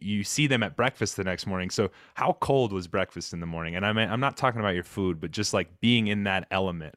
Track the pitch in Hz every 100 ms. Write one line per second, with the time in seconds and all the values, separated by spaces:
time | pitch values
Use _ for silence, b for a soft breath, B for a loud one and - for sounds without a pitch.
0 | 95 104 98 - 147 123 101 - 123 -
1 | 107 - 92 90 104 92 92 - 98 B
2 | B B 127 - - 139 113 95 85 101
3 | 92 90 - 85 85 82 82 90 101 110
4 | 107 113 139 - 127 113 104 90 - 104
5 | 92 80 82 104 101 101 87 - 113 120
6 | 104 104 101 95 - 95 95 85 78